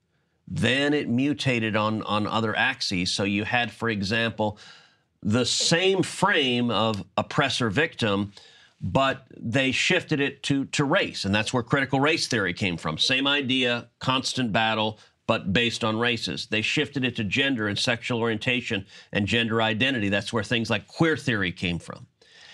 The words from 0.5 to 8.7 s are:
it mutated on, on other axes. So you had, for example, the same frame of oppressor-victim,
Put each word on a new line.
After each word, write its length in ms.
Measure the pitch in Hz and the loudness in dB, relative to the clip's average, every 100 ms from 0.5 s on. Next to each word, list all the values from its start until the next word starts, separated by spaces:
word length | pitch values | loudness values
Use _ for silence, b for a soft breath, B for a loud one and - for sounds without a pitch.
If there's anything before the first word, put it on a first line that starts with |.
| - 113 135 147 | -2 2 2 2
it 140 | 147 - | 0 0
mutated 680 | 120 143 143 135 120 110 107 | 0 0 0 0 0 0 0
on, 280 | 107 110 | 0 0
on 240 | - 104 104 | -2 -2 0
other 280 | 110 110 101 | 0 0 0
axes. 560 | 123 131 - 92 90 | -2 -2 -4 -2 -2
So 100 | - | -2
you 200 | 101 101 101 | 0 -2 0
had, 260 | 123 117 | -2 -2
for 180 | - 113 | -4 -4
example, 680 | 101 95 113 113 92 107 104 B B B B B - | -2 -2 0 -2 -2 -4 -4 B B B B B -8
the 220 | 101 120 120 | 0 0 2
same 580 | - - 170 190 190 | 0 2 2 4 2
frame 680 | - - 190 185 131 120 120 | 0 0 0 2 2 0 0
of 320 | 113 113 104 - - | 2 2 0 -4 -4
oppressor-victim, 1160 | 104 - 135 - 117 101 151 - 110 101 104 B B B B | -2 0 0 2 0 0 0 0 0 0 -2 B B B B